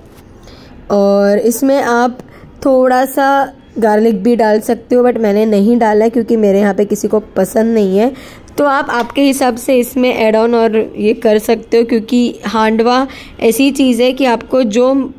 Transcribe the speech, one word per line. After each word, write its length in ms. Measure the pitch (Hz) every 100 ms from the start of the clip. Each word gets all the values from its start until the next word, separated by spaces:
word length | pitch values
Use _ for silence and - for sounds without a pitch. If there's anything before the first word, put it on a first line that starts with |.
| - - - - - - - - -
और 480 | 202 202 202 202 208
इसमें 420 | 226 240 269 269
आप 380 | 240 233 247 247 - - - - 277
थोड़ा 400 | 262 254 254 262
सा 480 | 277 269 277 269 - - -
गार्लिक 440 | 214 214 226 202
भी 120 | 220 233
डाल 240 | 214 214
सकते 360 | 214 226 - 247
हो, 80 |
but 140 | 247 233
मैंने 280 | 214 208 220
नहीं 320 | 208 208 240
डाला 280 | 220 214 226
है 40 |
क्योंकि 260 | 233 226 226
मेरे 240 | 202 196
यहाँ 140 | 208
पे 120 | 190 202
किसी 220 | 208 208
को 120 | 214
पसंद 540 | 208 - 190 226 226
नहीं 240 | 226 190 190
है। 480 | 247 254 - - - -
तो 80 | 285
आप 220 | 277 302
आपके 320 | 240 233 -
हिसाब 340 | 277 269 254 240
से 240 | - 247
इसमें 340 | 233 254 247
ऐड 220 | - 220 220
ऑन 200 | 233 233
और 380 | 226 220 - -
ये 160 | 208
कर 240 | 247 226 214
सकते 400 | 214 226 - 233
हो, 60 |
क्योंकि 520 | 233 233 220 247 240 - 208
हांडवा 600 | 220 220 226 226 254 269 - - -
ऐसी 320 | 226 226 277
चीज़ 320 | 277 262 233
है 100 | 247
कि 120 | 262 262
आपको 380 | 226 - 254
जो 500 | 233 220 254 269 -